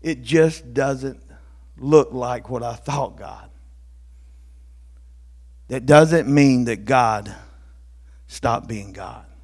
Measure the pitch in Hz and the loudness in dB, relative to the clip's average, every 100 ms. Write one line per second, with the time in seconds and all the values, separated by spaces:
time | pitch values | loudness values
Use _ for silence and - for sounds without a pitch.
0 | 165 143 117 160 160 156 123 120 135 135 | -6 -8 0 2 2 0 -8 -4 -2 -2
1 | 135 - - - - - - - 131 151 | -8 -12 -20 -20 -20 -20 -20 -14 4 4
2 | 135 127 123 123 117 123 117 117 - 143 | 4 -4 -8 -8 -8 -10 -8 -12 -8 -6
3 | 131 - 76 - - - - - - - | -6 -10 -20 -20 -20 -20 -20 -20 -20 -20
4 | - - - - - - - - - - | -20 -20 -20 -20 -20 -20 -20 -20 -20 -20
5 | - - - - - - - 127 123 147 | -20 -20 -20 -20 -20 -20 -12 -8 6 6
6 | 156 165 120 143 139 127 120 104 104 131 | 8 2 2 4 4 4 0 -4 0 2
7 | 117 107 101 - - - - - - - | 2 -2 -8 -18 -20 -20 -20 -20 -20 -20
8 | - - - - 123 117 - 110 98 98 | -20 -20 -20 -6 -4 -4 -6 -12 -12 -16
9 | 92 - - - | -16 -18 -20 -20